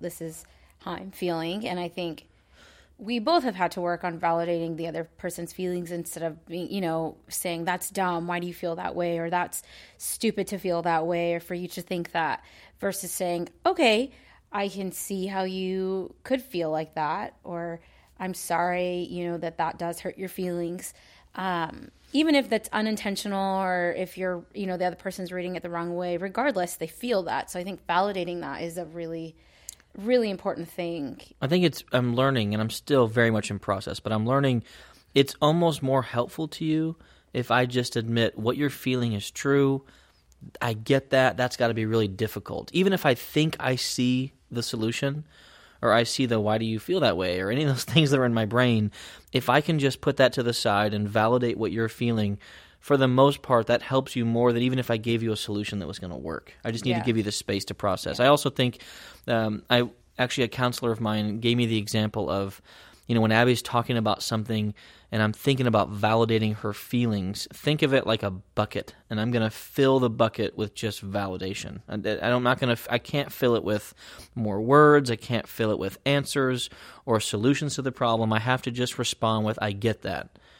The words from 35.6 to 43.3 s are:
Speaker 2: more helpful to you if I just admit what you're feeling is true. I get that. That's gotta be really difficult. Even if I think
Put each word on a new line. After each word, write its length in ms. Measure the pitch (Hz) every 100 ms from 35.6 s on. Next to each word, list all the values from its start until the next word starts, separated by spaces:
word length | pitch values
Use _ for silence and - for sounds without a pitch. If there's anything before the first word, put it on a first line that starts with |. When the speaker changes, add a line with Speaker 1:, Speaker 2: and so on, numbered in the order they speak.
| 170 147
Speaker 2:
more 180 | 135 135
helpful 460 | 120 117 - - 156
to 180 | - 160
you 300 | 156 160 160 - _ _
if 180 | 123 123
I 140 | 120 127
just 300 | 123 120 120
admit 400 | 113 117 113 -
what 160 | 110 127
you're 120 | 143
feeling 440 | - 135 127 120
is 160 | 104 -
true. 540 | - 143 139 139 135 - - _ _ _ _ - -
I 120 | 120
get 360 | 110 110 139 135
that. 240 | 135 131 98
That's 200 | 123 -
gotta 160 | 120
be 120 | 110 110
really 220 | 113 104
difficult. 640 | 95 107 - - - -
Even 200 | 165 190
if 120 | 190 147
I 80 | 123
think 420 | -